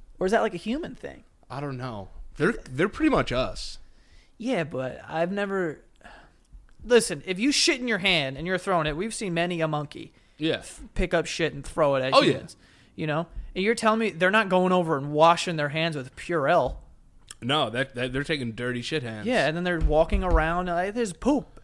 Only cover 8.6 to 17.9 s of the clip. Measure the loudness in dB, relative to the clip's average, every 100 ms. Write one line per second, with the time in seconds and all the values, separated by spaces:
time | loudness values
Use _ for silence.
8.6 | 0 0 0 -2 -6 -4 -4 -2 -2 -2
9.6 | -2 -2 -6 -12 -18 _ _ -4 -2 -2
10.6 | -6 -16 -6 -2 2 2 0 -2 -2 -4
11.6 | -8 0 2 2 4 6 6 2 -4 -18
12.6 | _ _ _ -8 -4 -2 -4 -10 -8 -2
13.6 | 0 2 2 2 0 2 4 4 4 4
14.6 | 4 4 2 0 0 6 6 6 2 -2
15.6 | -2 0 -2 -2 -8 -12 -4 0 4 4
16.6 | 2 -4 -14 -20 -20 -20 -20 -10 -2 0
17.6 | 0 -2 -4